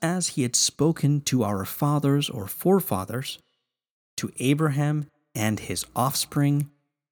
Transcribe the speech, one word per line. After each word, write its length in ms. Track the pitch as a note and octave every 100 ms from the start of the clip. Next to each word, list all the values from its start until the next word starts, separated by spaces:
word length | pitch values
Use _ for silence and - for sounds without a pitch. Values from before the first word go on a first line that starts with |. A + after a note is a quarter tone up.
as 260 | E3 F3+ E3
he 140 | -
had 120 | B2 -
spoken 680 | - - D3+ E3 C#3+ D3
to 220 | - B2+
our 220 | G2+ G2 G#2
fathers 640 | - D3 D3 C#3 C#3+ C#3
or 160 | A2+ G2
forefathers, 960 | - F3 F#3+ - F#2+ F#2+ A#2 - - _ _ _ _ _ _ _ -
to 140 | - -
Abraham 720 | C3 D3 D#3 C#3 D3 D3+ D3 _ _
and 280 | - G#2+ G#2
his 240 | - - - -
offspring 760 | C3 - - D3 C#3+ C#3+ C#3+ _ _ _ _